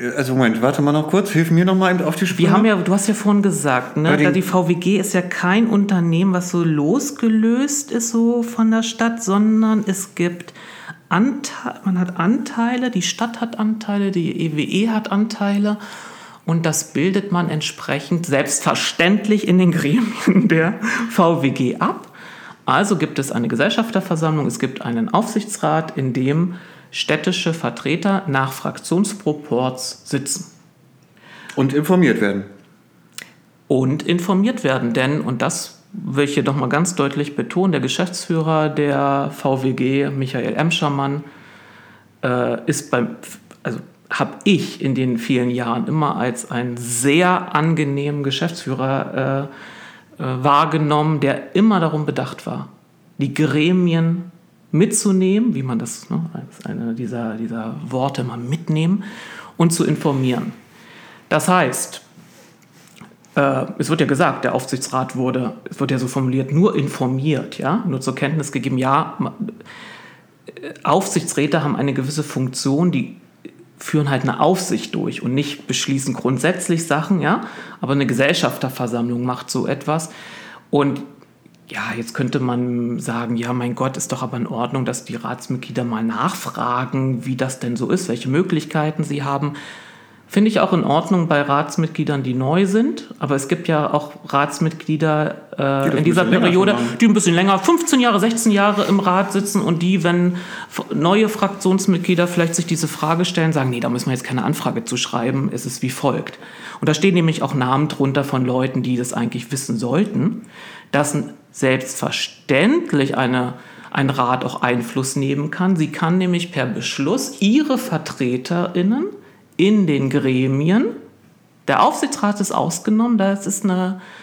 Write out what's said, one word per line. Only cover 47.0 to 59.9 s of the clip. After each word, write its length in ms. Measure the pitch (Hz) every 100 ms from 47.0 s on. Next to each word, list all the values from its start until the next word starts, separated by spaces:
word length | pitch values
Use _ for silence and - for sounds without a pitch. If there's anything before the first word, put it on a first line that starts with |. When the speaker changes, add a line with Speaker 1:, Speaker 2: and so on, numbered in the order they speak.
| 139 156 180 185 180 151
Speaker 2:
angenehmen 680 | 160 160 143 139 143 147
Geschäftsführer, 1300 | 139 135 165 170 135 131 131 135 - - 135 135 139 - - - - - _ -
äh, 40 |
äh, 200 | 131 127
wahrgenommen, 760 | 139 143 156 156 147 151 156 151
der 380 | 139 143 - 180
immer 240 | 220 190
darum 240 | 160 151 147
bedacht 400 | 135 131 - -
war, 240 | 131 - - _ _ _ -
die 160 | 139
Gremien 1000 | - 151 147 160 185 175 165 165 175 175 - _ _ _
mitzunehmen, 840 | 151 214 - 208 190 185 208 240 139
wie 80 |
man 160 | 131 117
das, 300 | 117 - -
ne, 160 | - 165
als 320 | - 131 - -
eine 280 | 104 117
dieser, 420 | 117 117 120 113 110
dieser 400 | 113 117 110 151 151
Worte 380 | 127 139 139 131
mal 120 | 117
mitnehmen 640 | 120 160 - 156 165 202 - - - - - -
und 160 | 165
zu 140 | 170
informieren. 640 | -